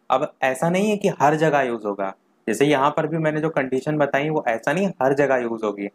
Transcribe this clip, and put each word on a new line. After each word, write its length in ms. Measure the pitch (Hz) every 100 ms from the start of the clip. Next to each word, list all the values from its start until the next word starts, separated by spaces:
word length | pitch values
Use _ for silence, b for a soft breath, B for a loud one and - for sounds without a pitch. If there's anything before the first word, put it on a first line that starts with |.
| -
अब 220 | 147 151 -
ऐसा 280 | 131 131 170
नहीं 200 | 185 214
है 80 | 202
कि 100 | 196
हर 280 | 160 143 156
जगह 260 | 160 143
यूज़ 260 | 127 113 104
होगा, 280 | 101 95 - _ _ -
जैसे 180 | 110 147
यहाँ 260 | 139 143
पर 160 | 160 151
भी 100 | 165
मैंने 240 | 156 151
जो 80 | 156
condition 480 | 151 131 131 156 151
बताई, 320 | 143 139 151
वो 140 | 151 120
ऐसा 260 | 117 -
नहीं 140 | 165 196
हर 260 | - 131
जगह 240 | 143 139 131
यूज़ 280 | 117 113 107
होगी। 240 | 101 101